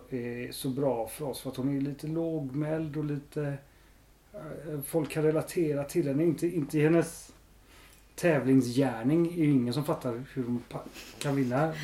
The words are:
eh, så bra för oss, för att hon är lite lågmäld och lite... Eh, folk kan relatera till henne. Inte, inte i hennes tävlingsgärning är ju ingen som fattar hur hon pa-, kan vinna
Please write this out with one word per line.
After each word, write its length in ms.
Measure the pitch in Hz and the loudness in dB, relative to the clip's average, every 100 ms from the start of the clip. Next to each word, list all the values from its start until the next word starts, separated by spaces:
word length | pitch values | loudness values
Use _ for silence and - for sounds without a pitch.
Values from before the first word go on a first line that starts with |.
| - | -8
eh, 420 | 127 120 120 123 | -6 -6 -6 -8
så 180 | 113 139 | -6 -4
bra 380 | 127 139 117 110 | 0 0 0 -4
för 180 | - 143 | -6 -8
oss, 140 | 117 | -6
för 80 | 135 | -8
att 60 | 131 | -4
hon 200 | 131 139 | -2 -2
är 40 | |
lite 260 | 139 139 151 | -4 -6 -6
lågmäld 880 | 160 165 160 135 139 151 160 160 147 | -4 -2 -2 -4 -4 -2 -2 -4 -4
och 80 | 147 | -4
lite... 520 | 147 - 151 143 139 - _ - - _ _ _ | -6 -6 -6 -4 -6 -10 _ -20 -20 _ _ _
Eh, 480 | 208 156 - 156 147 135 | -14 -12 -12 -8 -8 -2
folk 240 | 165 156 | -2 0
kan 140 | 160 | 0
relatera 600 | 151 151 - 185 156 143 | 2 2 0 0 0 0
till 240 | 139 175 143 | -2 0 2
henne. 160 | 135 | 2
Inte, 240 | 170 147 170 | 2 2 0
inte 300 | 175 135 156 | 0 -2 2
i 40 | |
hennes 500 | 151 170 170 - - - - - - - - - _ - | 6 6 2 -4 -18 -20 -20 -20 -20 -20 -20 -20 _ 0
tävlingsgärning 1120 | 175 143 123 135 120 120 135 113 120 160 165 | 4 4 6 6 6 2 0 2 2 4 4
är 160 | 175 151 | 2 4
ju 60 | |
ingen 220 | 135 120 | 6 4
som 120 | 120 143 | 0 0
fattar 380 | 160 131 117 135 | -2 -2 -4 -6
hur 100 | 139 | -6
hon 200 | 120 120 - | -2 -2 -4
pa-, 140 | - - - - - | -12 -12 -16 -18 -6
kan 160 | 147 139 | -2 0
vinna 380 | 127 127 160 156 | 2 2 0 -2